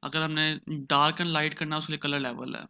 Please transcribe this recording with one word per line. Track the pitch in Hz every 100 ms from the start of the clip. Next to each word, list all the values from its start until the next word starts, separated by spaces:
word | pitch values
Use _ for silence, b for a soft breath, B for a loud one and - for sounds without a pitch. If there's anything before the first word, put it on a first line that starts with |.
अगर | 147 156
हमने | 156 156 156 151 - 156 135
डार्क | 143 147 160
एंड | 175
लाइट | 160 151
करना | 151 156 156
है, |
उसके | 156
लिए | 151
कलर | 147 143
लेवल | 135 120 127 -
है। | -